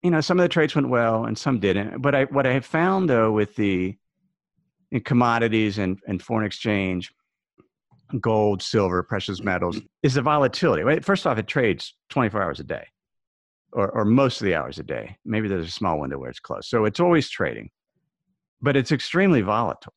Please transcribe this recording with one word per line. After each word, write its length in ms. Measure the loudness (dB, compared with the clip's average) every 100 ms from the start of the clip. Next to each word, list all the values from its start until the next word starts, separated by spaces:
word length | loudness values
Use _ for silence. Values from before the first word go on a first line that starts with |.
You 100 | 2
know, 100 | 0
some 180 | 2 2
of 40 |
the 60 | 2
trades 260 | 2 0 0
went 120 | 0
well 380 | 2 2 0 -2
and 120 | -4
some 220 | -2 0
didn't. 420 | 2 0 -2 -2
But 140 | 0 0
I, 80 | 0
what 220 | 2 2
I 60 |
have 120 | 0 -2
found, 440 | 0 0 2 2
though, 240 | 4 4
with 200 | 2 0 0
the, 420 | 0 2 -2 -6 _ _ _ _ _ _ _ _ _
in 100 | -6
commodities 760 | 0 2 4 4 2 2 0 0
and, 220 | -4 -4 -6
and 140 | -8
foreign 220 | -4 -4 -2
exchange, 640 | -4 -2 -2 -2 -4 -8 _ _ _ _ _ _ _ _ _ _ -4
gold, 400 | 0 2 2 0
silver, 420 | 0 0 2 0
precious 400 | -2 -6 -6 -6
metals, 380 | -2 0 -2 -4 -10 _
is 100 | 0
the 80 | 0
volatility, 640 | 2 2 2 2 0 2
right? 200 | 2 0
First 240 | 0 -2 0
off, 100 | -2
it 100 | -2
trades 480 | 0 0 0 -6 _ _
twenty-four 320 | 0 0 0
hours 200 | -4 -4
a 20 |
day, 240 | -8 -10 -10 _ _ _ _ _ _ _ _
or, 160 | -4 -2
or 160 | 0 4
most 340 | 4 4 0
of 60 | -2
the 100 | -2
hours 240 | -4 -10
a 40 |
day. 340 | -10 -8 -10 -16 -6
Maybe 240 | -4 -2
there's 180 | -4 -4
a 40 |
small 280 | -4 -2 -2
window 180 | -4 -8
where 120 | -10
it's 100 | -14
closed. 300 | -10 -10 -4
So 160 | 0 0
it's 160 | 2
always 280 | 4 4 2
trading, 420 | -4 -4 -4 -14 _ _ _ _ _ _ _ _ _
but 160 | 0 0
it's 160 | 2
extremely 480 | -2 0 2 4 4
volatile. 500 | 2 0 0 -4 -12